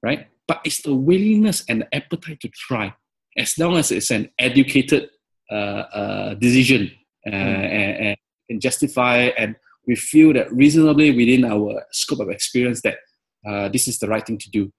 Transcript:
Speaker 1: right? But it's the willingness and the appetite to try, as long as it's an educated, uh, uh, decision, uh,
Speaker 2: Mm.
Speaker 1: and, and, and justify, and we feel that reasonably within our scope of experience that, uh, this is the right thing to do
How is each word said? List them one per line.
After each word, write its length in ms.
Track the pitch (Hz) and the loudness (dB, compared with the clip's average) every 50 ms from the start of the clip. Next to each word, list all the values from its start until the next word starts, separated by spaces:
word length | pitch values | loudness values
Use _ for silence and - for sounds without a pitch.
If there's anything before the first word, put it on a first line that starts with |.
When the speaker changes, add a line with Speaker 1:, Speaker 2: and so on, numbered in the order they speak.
Speaker 1:
right? 280 | - 113 139 156 - _ _ _ _ | -4 -4 -6 -6 -8 _ _ _ _
But 140 | _ 139 - - | _ -8 -6 -6
it's 180 | - - - - | -8 -8 -8 -4
the 120 | 151 143 | -2 -2
willingness 680 | 131 135 147 180 190 202 214 220 208 214 214 185 - - - | 0 2 2 2 2 4 2 4 4 4 2 0 -2 -4 -4
and 120 | - 113 | -4 -4
the 120 | - - - | -4 -4 -6
appetite 460 | 143 - _ - 165 - - 156 139 - | -8 -6 _ -10 -10 -10 -12 -18 -14 -14
to 60 | 113 | -14
try, 440 | _ - - - 135 117 107 98 - _ _ _ _ _ _ _ _ | _ -14 -8 -6 -4 -4 -4 -6 -10 _ _ _ _ _ _ _ _
as 220 | - 123 - - - | -6 -4 -4 -2 -2
long 180 | 160 170 175 | -2 0 0
as 140 | 175 151 - | 0 0 0
it's 220 | - 92 - - 123 | -2 -2 -2 -2 -2
an 180 | 107 101 - _ - | -4 -4 -6 _ -2
educated, 720 | 123 131 127 139 135 131 - 139 131 135 - 147 - - _ _ _ _ _ _ _ _ | -2 2 4 4 2 4 2 0 2 2 0 0 0 -2 _ _ _ _ _ _ _ _
uh, 40 | 107 | -8
uh, 800 | 104 104 101 101 104 - - - 107 101 101 101 101 101 104 104 | -6 -6 -6 -6 -8 -10 -10 -8 -8 -6 -6 -6 -6 -6 -8 -6
decision, 580 | 101 113 123 120 131 131 123 135 120 101 90 - _ _ _ _ _ _ | -2 0 2 4 4 4 4 2 2 0 -4 -8 _ _ _ _ _ _
uh, 40 | 107 | -10
Speaker 2:
Mm. 40 | 104 | -6
Speaker 1:
and, 640 | 98 98 95 98 95 98 92 82 107 101 98 - - 110 | -4 -2 -2 -2 -2 -4 -4 -4 -4 -4 -4 -4 -4 -4
and, 100 | 104 104 - _ _ _ _ _ _ | -6 -6 -6 _ _ _ _ _ _
and 100 | 120 110 | -10 -4
justify, 720 | 95 127 - - - 135 - - 123 123 123 120 123 123 123 | -4 -4 -2 -2 -4 -4 -2 0 0 2 2 2 2 0 0
and 200 | - 113 107 110 _ _ _ _ _ _ - | -2 -4 -6 -6 _ _ _ _ _ _ -4
we 80 | 123 | -4
feel 360 | 110 - - - 156 156 156 151 | -4 -4 2 6 8 8 8 6
that 180 | 127 101 - 117 | 4 0 -2 2
reasonably 580 | 123 139 147 147 160 156 156 151 139 156 151 | 4 4 6 6 6 4 6 6 6 4 4
within 340 | 135 120 120 117 127 127 127 | 4 4 4 4 4 4 4
our 380 | 117 107 104 104 104 107 - - _ | 2 2 0 -2 -2 -4 -8 -10 _
scope 300 | - - - - 151 135 | -8 -8 -4 -4 -4 -6
of 80 | 113 92 | -4 -8
experience 500 | - - - - - 127 123 123 120 - - | -6 -6 -8 -4 -2 -2 -2 -2 -2 -2 -4
that, 160 | 107 - - _ _ _ _ _ _ _ _ _ 104 | -4 -6 -6 _ _ _ _ _ _ _ _ _ -8
uh, 200 | 104 101 101 101 | -6 -4 -4 -4
this 180 | 101 - - - | -2 -4 -4 -4
is 100 | 117 - | -6 -6
the 80 | - | -4
right 180 | 101 110 110 - | -4 -4 -4 -4
thing 140 | - 113 104 | -6 -10 -10
to 120 | - - | -10 -6
do 220 | - 107 101 95 _ | -4 -4 -4 -4 _